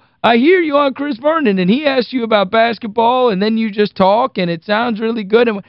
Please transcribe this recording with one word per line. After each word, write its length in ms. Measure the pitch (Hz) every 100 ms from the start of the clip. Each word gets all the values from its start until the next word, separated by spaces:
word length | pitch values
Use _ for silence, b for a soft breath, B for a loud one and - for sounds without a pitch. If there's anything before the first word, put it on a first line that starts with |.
| _ _
I 140 | 214 233
hear 240 | 294 370
you 160 | 311 285
on 160 | 277
Chris 240 | 269 285 226
Vernon, 400 | 294 330 233 190
and 100 | 180
he 160 | 254
asks 300 | 294 262 233
you 100 | 254
about 260 | 226 214 190
basketball, 800 | 226 233 220 226 220 226 254 247
and 140 | 185
then 160 | 214 226
you 120 | 226
just 240 | 214 208 -
talk, 420 | 190 214 262 214
and 120 | 175
it 140 | 165
sounds 340 | - 214 247 214
really 260 | 226 226
good." 220 | 196 233 240
And, 160 | 196